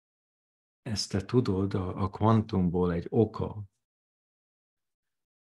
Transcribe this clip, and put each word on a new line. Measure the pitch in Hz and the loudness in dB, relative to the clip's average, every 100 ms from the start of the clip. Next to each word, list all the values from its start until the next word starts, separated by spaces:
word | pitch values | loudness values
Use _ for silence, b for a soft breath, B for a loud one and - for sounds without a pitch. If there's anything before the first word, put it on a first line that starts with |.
| _ _ _ _ _ _ _ _ | _ _ _ _ _ _ _ _
ezt | - 104 - | -8 -6 -4
te | 98 - | -4 0
tudod, | 123 127 92 98 | 2 2 0 -2
a, | 98 92 92 | -2 -4 -4
a | 98 | -4
kvantumból | - 107 113 107 95 90 90 90 | 2 4 4 2 0 0 2 0
egy | 85 - | -2 0
oka | 120 107 - 92 104 101 _ _ _ _ _ _ _ _ _ _ _ _ _ _ _ _ _ _ | 2 2 0 -8 -8 -14 _ _ _ _ _ _ _ _ _ _ _ _ _ _ _ _ _ _